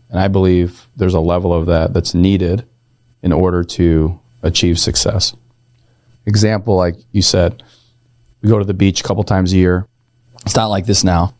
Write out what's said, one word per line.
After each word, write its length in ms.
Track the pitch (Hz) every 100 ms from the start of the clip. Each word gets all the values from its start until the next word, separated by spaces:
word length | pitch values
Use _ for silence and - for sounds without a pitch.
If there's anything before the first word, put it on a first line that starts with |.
| -
And 100 | 90
I 80 | 98
believe 600 | 98 92 90 87 - _ -
there's 180 | 92
a 60 | 90
level 340 | 85 87 90
of 120 | 85 80
that 260 | 82 85
that's 200 | 87 -
needed 520 | 87 95 98 87 101 - _ _ _ _ -
in 80 | 87
order 320 | 78 92 90
to 560 | 85 - 85 80 78 85 _ -
achieve 360 | 82 - 87 85
success. 560 | - - - 98 - - _ _ _ _ _ _ _ _ 107
Example, 500 | 104 107 104 110 92
like 200 | 90 85 _
you 80 | 101
said, 420 | 92 95 87 - - _ _ _ _ _ _ -
we 80 | 104
go 100 | 107
to 60 | 101
the 80 |
beach 260 | 95 98 -
a 40 |
couple 200 | - 98
times 300 | - 95 90
a 20 | 92
year. 320 | 90 90 98 _ _ _ _ - -
It's 120 | 127
not 100 | 110
like 180 | 98 98
this 180 | 101
now. 300 | 92 85 90